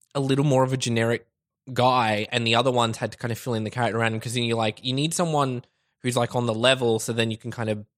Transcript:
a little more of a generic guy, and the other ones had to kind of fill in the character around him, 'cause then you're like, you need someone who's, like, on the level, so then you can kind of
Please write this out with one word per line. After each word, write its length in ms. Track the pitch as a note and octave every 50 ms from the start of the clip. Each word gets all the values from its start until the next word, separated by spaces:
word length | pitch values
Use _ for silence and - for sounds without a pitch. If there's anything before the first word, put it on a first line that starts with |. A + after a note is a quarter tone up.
| _ _ -
a 60 | C#3+
little 240 | C#3 C3+ C3+ C#3 D3
more 180 | D3 C3 C3 C3
of 80 | B2+
a 60 | C3
generic 500 | B2+ - A#2+ A#2 A2+ A2+ A#2 A#2 A2+ - _ _ _ _ _ _ _ _ C3 B2
guy, 520 | B2 B2 C3 B2+ B2+ A#2 A2 G#2+ G#2 G#2+ -
and 160 | - A#2+ A#2
the 80 | A2+ A2+
other 160 | A#2 B2+ C3+
ones 240 | B2 A#2+ A#2 A2+ A2+
had 160 | - B2 G2+
to 60 | -
kind 160 | - - A#2 A2+
of 40 |
fill 160 | - - C3 A#2
in 120 | A2 A2
the 40 | G#2
character 280 | - B2 A#2+ G#2 G2+ A#2
around 140 | A2+ A2+ A2+
him, 80 | G#2+
'cause 120 | - A#2+ A#2
then 100 | B2 A#2+
you're 120 | A#2 A2+
like, 240 | A2+ A2 A2 G#2+ - -
you 80 | C3 B2+
need 200 | C3+ D3 E3 -
someone 520 | - F3+ E3 D3+ D3 C#3 C3 B2 A#2+ - _ _ _ _ _ _ _ -
who's, 120 | B2+ A#2+
like, 220 | B2 A#2+ - -
on 80 | B2 A#2+
the 80 | A#2+ A2
level, 460 | A2 A#2+ C3 C3+ B2+ B2+ A#2 A2 A2
so 120 | - -
then 200 | A2+ A#2+ A2+ A2+
you 60 | A2
can 140 | - - A#2+
kind 180 | - - A2+ A2
of 140 | G#2+ G#2+ G#2 - _